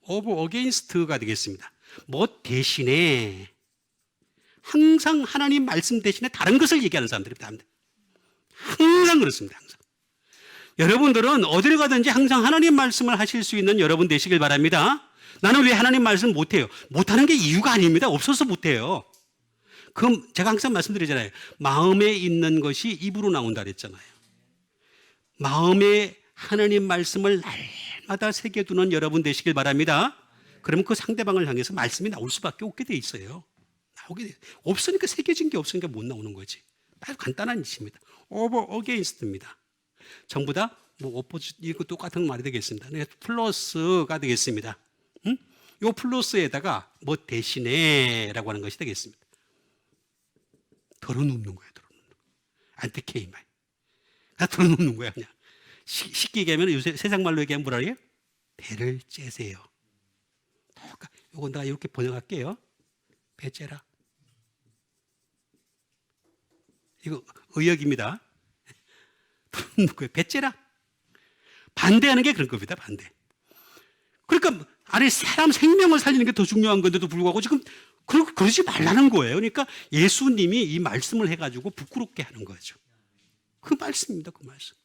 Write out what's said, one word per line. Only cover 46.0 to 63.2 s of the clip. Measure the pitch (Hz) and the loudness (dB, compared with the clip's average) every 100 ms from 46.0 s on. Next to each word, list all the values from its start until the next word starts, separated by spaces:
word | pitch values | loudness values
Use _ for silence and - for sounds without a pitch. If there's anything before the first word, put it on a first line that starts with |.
| 254 254 - 208 151 143 185 107 - _ | -4 -4 -2 -2 -2 -4 -6 -6 -10 _
뭐 | 143 151 | -8 -8
대신에라고 | - 117 - 135 120 151 160 147 123 117 104 110 107 | -6 -8 -6 -6 -2 0 2 2 2 -2 -6 -8 -8
하는 | 104 | -8
것이 | 101 - | -10 -10
되겠습니다. | 131 95 - _ _ _ _ _ _ _ _ _ _ _ _ _ _ _ _ _ _ _ | -10 -10 -14 _ _ _ _ _ _ _ _ _ _ _ _ _ _ _ _ _ _ _
덜어놓는 | - 120 143 123 | -10 -4 -2 -4
거예요, | 104 92 _ | -10 -14 _
덜어놓는 | _ _ _ _ | _ _ _ _
거. | _ _ _ _ _ _ - | _ _ _ _ _ _ -14
안티케이마이. | 117 - - 117 92 - _ _ _ _ _ _ _ _ _ - | -12 -12 -12 -12 -12 -20 _ _ _ _ _ _ _ _ _ -6
다 | 180 | -4
덜어놓는 | - 175 160 160 113 | 2 4 4 0 -2
거야, | 120 | -10
그냥. | - - _ _ _ _ _ | -12 -18 _ _ _ _ _
시-, | - - - | -12 -12 -8
쉽게 | - - 220 | -6 -6 -2
얘기하면 | 165 160 185 | -2 0 0
요새 | 143 170 147 | 0 -4 -6
세상 | 208 196 | -4 -2
말로 | 180 156 | 0 -2
얘기하면 | 143 143 | -2 -6
뭐라 | 135 120 | -4 -6
그래요? | 156 254 _ _ _ _ _ _ | -6 -10 _ _ _ _ _ _
배를 | - 107 123 127 _ | -16 -8 -8 -8 _
째세요. | - 131 - 107 92 _ _ _ _ _ _ _ _ _ _ _ | -18 -18 -14 -16 -16 _ _ _ _ _ _ _ _ _ _ _
똑같-, | _ - - - _ _ | _ -20 -20 -20 _ _
요거 | 156 143 | -14 -12
내가 | 139 | -8
이렇게 | 139 143 - | -10 -10 -12
번역할게요. | - 123 123 _ 170 131 220 _ _ _ _ _ _ | -6 -6 -6 _ -10 -8 -12 _ _ _ _ _ _